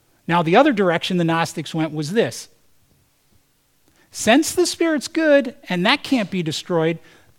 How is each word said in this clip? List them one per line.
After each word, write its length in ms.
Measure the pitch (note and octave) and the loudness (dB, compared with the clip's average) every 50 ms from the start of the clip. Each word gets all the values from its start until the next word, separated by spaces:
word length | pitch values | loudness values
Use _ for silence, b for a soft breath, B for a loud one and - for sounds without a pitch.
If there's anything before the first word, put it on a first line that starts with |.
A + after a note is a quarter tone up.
| _ _ _ _ _ | _ _ _ _ _
Now, 160 | - E3 F3 | 0 0 0
the 140 | E3+ D#3+ F3 | 2 4 4
other 180 | A3+ C#4+ D#4 B3 | 6 6 6 4
direction 440 | G3 G3 F3 E3 E3+ - - F#3+ F3 | 2 2 2 0 0 -2 -2 -2 0
the 80 | E3+ | 0
Gnostics 500 | D#3+ E3 E3 E3 - - F3 D3 - - | 0 0 0 -2 -2 -4 -8 -10 -6 -4
went 160 | D#3+ D#3 D#3 | -4 -4 -4
was 220 | D3+ D#3 D3+ C#3+ G3 | -4 -6 -6 -2 0
this. 340 | A#3 F#3 B2 - - - - _ _ _ _ _ _ _ _ _ _ _ _ _ _ _ _ _ _ _ _ _ _ _ _ _ _ _ b b b b b | 0 0 0 -2 -8 -14 -18 _ _ _ _ _ _ _ _ _ _ _ _ _ _ _ _ _ _ _ _ _ _ _ _ _ _ _ b b b b b
Since 460 | - - - G#3+ A#3 D4 D#4 - - | -14 -4 2 4 4 4 2 2 0
the 100 | F#4 F4 | 0 0
spirit's 420 | - - - F4 E4 D#4 C#4 - - | 0 0 -2 0 0 0 -2 -4 -4
good 480 | - D#4+ D#4+ D4+ C#4+ C#4+ A#3 B3 - - - - | -4 0 2 4 4 4 4 0 -6 -14 -8 -6
and 160 | F3+ F3 F3+ | -4 -2 0
that 160 | A3 C#4 C#4+ | -2 -2 -4
can't 300 | - - C#4 B3 G3+ - | -2 -2 -2 -2 -2 -4
be 100 | G3 F#3 | -4 -4
destroyed, 560 | E3+ D#3 D3 - - - F3+ E3 D#3+ E3 E3+ E3 b b b b b b b | -4 -4 -6 -8 -6 -4 -2 -2 0 -2 -2 -6 b b b b b b b